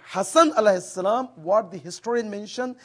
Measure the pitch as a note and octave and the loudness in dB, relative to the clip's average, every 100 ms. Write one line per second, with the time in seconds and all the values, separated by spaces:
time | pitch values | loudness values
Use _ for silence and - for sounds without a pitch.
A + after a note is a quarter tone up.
0 | - F#3 G3 D#4+ D#4+ - G#3+ F#3 F3+ F#3 | -8 -6 2 4 6 6 4 2 0 -4
1 | F#3 A#3 B3+ - D#3+ G#3 F#3 F#3 D#3+ E3+ | -2 -2 -2 -8 0 0 0 -6 -14 -12
2 | A3+ A#3+ G#3+ G3+ G#3 - B3+ B3 | -4 -4 -4 -8 -10 -8 -8 -10